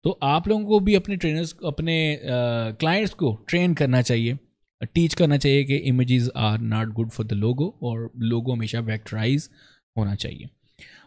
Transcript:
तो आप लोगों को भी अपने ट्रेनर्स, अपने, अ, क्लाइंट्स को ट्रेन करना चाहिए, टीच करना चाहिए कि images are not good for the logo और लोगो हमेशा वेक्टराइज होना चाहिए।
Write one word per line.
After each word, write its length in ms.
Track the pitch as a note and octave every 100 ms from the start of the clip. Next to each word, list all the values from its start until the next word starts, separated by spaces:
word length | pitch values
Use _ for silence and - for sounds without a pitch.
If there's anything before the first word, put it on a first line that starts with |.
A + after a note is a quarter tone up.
तो 160 | D#3 -
आप 240 | C#3 D#3 G3+
लोगों 180 | G#3+ G#3
को 140 | G#3+
भी 160 | G3 G3
अपने 200 | F#3+ F#3+
ट्रेनर्स, 400 | E3 D#3 E3 - E3+
अपने, 500 | C#3 D#3+ D#3+ D#3 D3
अ, 60 | - B2 A#2+ A#2 A2+
क्लाइंट्स 420 | A2 D#3+ F#3+ G#3
को 320 | - C#3+ G#2+ -
ट्रेन 240 | F3 F3+
करना 280 | D#3 C#3 B2+
चाहिए, 360 | A#2+ A#2 A#2 C3+ _ _ _ _ A2+
टीच 200 | E3+ E3
करना 240 | - E3 C#3+
चाहिए 260 | C#3+ C#3
कि 280 | C3+ C#3 C3+
images 320 | B2+ B2 B2+ A#2+ C3
are 360 | G#2+ A2 A2+
not 120 | A2 A2
good 240 | G#2+ A2+ -
for 80 |
the 160 | G#2+ G#2
logo 280 | A2 B2+ F3 -
और 280 | B2 A2+ A#2 B2
लोगो 360 | A2+ A#2 B2
हमेशा 260 | A#2+ A2 A#2
वेक्टराइज 680 | A2 A2 - A2 A2 C#3+ - _ - _ _ A2
होना 180 | G#2 G2+
चाहिए। 340 | - - - _ _ _ - -